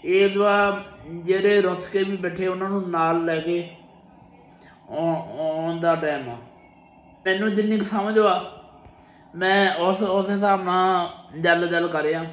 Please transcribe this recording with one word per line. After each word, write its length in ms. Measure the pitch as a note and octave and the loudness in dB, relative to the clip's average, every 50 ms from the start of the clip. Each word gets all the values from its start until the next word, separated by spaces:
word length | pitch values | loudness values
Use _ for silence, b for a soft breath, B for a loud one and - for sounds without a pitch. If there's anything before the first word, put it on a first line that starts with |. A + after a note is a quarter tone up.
| - | -2
ਇਹ 240 | E3+ F3+ F#3+ G3+ G3 | 2 2 4 4 4
ਜੋ 160 | G3 G3 G3+ | 2 2 2
ਆ 380 | G#3 G3+ G3+ G3+ G3+ G3 G3 - - - - - | 4 4 4 2 2 0 -4 -8 -12 -18 -20 -16
ਜਿਹੜੇ 540 | D3+ E3 E3+ E3+ E3+ F#3 F#3+ F#3+ G3+ G#3 G3+ | -14 -14 -10 -2 0 0 2 4 4 4 4
ਰੁੱਸ 260 | F#3+ F3+ F3+ F3+ - | 4 2 0 -2 -8
ਕੇ 160 | - - G3 F#3+ | -4 -2 -2 0
ਵੀ 140 | G3 G3+ | 0 -2
ਬੈਠੇ, 300 | F#3 F3+ F3 E3 E3 F#3 | -4 -4 -6 -4 -2 -4
ਉਹਨਾਂ 220 | F#3 F#3 F#3 F#3+ F#3+ | -2 -2 -2 -4 -2
ਨੂੰ 200 | G3+ G3+ F#3 F3+ | -2 -2 -2 -2
ਨਾਲ 360 | E3+ E3 D#3+ E3 E3 E3+ E3 | -2 0 0 2 2 0 0
ਲੈ 140 | E3 E3 D#3+ | 0 -2 -2
ਕੇ 300 | D#3+ E3+ F3 F3 E3+ - - - - - - - - - - - - - - - - - B B B B B B B - | -2 -2 -2 -2 -4 -8 -14 -20 -20 -20 -20 -20 -20 -20 -20 -20 -20 -20 -20 -20 -20 -20 B B B B B B B -10
ਆਉ-, 500 | A2 D3+ E3 E3 D#3+ D#3+ E3 - - D3 | -6 -4 -2 -2 -2 -4 -6 -10 -10 -6
ਆਉਣ 400 | D#3 D#3+ D#3 D#3+ D#3+ E3 E3+ E3+ | -4 -4 -4 -4 -4 -4 -4 -2
ਦਾ 160 | E3+ E3+ E3 | 0 0 0
ਟਾਈਮ 340 | D#3+ D#3 D3+ D3 C#3 C3 B2 | 0 0 -4 -4 -4 -6 -10
ਆ। 80 | A#2+ A#2 - - - - - - _ _ - - _ - _ - - - - | -12 -14 -16 -20 -20 -20 -20 -20 _ _ -20 -20 _ -20 _ -20 -20 -8 -4
ਮੈਨੂੰ 280 | F#3+ F#3+ F#3+ G#3 A3 G3 | -4 -2 0 0 0 0
ਜਿੰਨੀ 240 | G#3 G#3 G#3+ A3 | 0 0 0 0
ਕੁ 80 | G#3 G3 | 0 -2
ਸਮਝ 340 | G3+ G#3+ G#3 G3+ G#3+ A3 A3 | -2 -4 -4 -2 0 2 4
ਆ, 320 | G#3+ G3+ F3+ - - - - - - - - - - B B B B B B B B B - | 4 4 2 2 -2 -8 -16 -18 -20 -20 -20 -20 -20 B B B B B B B B B -8
ਮੈਂ 400 | E3+ F#3 F#3 F#3+ G3 G3 F#3+ F3+ | -2 0 2 4 4 4 2 2
ਉਸ, 260 | - E3+ F#3 F#3+ F#3+ | 0 0 0 0 0
ਉਸ 280 | G#3+ G3 F#3 G3 F#3+ F#3+ | 0 0 0 0 0 0
ਹਿਸਾਬ 340 | G3+ G3 G3+ G3+ G3 F#3+ F#3 | 0 0 2 2 2 2 2
ਨਾਲ 460 | F3+ F3+ F#3 F#3 F#3 F#3 F3+ F3 E3+ - - - - C#3 D#3 | 0 2 2 4 4 2 2 0 -2 -8 -14 -20 -16 -10 -2
ਜਲ, 260 | E3 E3+ E3+ E3+ F3 | 2 2 4 4 2
ਜਲ 200 | E3+ E3+ E3+ E3+ | 0 0 0 0
ਕਰ 160 | E3 - D3+ D3+ | 0 -2 -2 -2
ਰਿਹਾ। 220 | D3+ D#3+ E3 E3 E3+ | -2 -2 -2 -6 -10